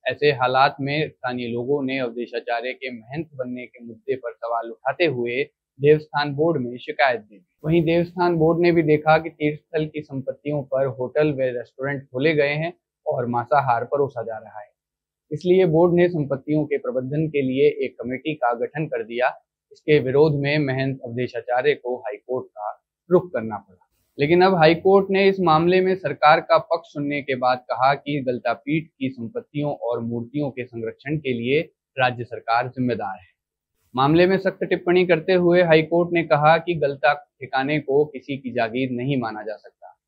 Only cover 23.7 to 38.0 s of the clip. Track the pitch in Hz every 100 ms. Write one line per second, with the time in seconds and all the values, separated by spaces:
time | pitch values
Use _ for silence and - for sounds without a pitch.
23.7 | 92 _ _ _ - 143 175 185 185 156
24.7 | 165 190 196 196 190 196 190 175 156 170
25.7 | 185 185 185 147 143 151 165 - 160 -
26.7 | 170 - 151 143 143 139 131 127 127 -
27.7 | 117 131 143 143 143 127 123 120 113 -
28.7 | 160 160 _ 131 127 117 120 - 147 147
29.7 | - 117 120 117 120 120 139 143 123 117
30.7 | 117 113 - 139 151 135 120 120 147 170
31.7 | _ _ - 127 120 117 110 - 117 127
32.7 | 131 123 110 101 95 _ _ _ _ _
33.7 | _ _ 127 139 165 180 190 190 - 180
34.7 | 185 - 180 180 165 156 185 175 175 175
35.7 | 160 156 170 175 170 160 147 151 165 165
36.7 | 165 143 139 147 147 - _ 123 135 135
37.7 | 151 143 139